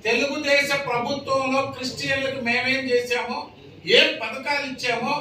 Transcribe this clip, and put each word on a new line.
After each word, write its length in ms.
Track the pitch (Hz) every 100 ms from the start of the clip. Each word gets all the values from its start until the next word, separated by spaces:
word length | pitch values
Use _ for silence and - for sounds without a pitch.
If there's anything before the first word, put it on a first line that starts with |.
| 214
తెలుగుదేశం 720 | 247 277 302 285 285 277 285 269
ప్రభుత్వంలో 720 | 240 240 277 269 269 262 262 269 -
క్రిస్టియన్లకు 640 | 254 - 277 269 269 - 233
మేమేం 340 | 247 254 262 262
చేశామో, 460 | 247 240 240 226 196 - - - - - -
ఏం 100 | 311 -
పథకాలు 440 | - 262 269 285 269
ఇచ్చామో 420 | 254 247 233 247 285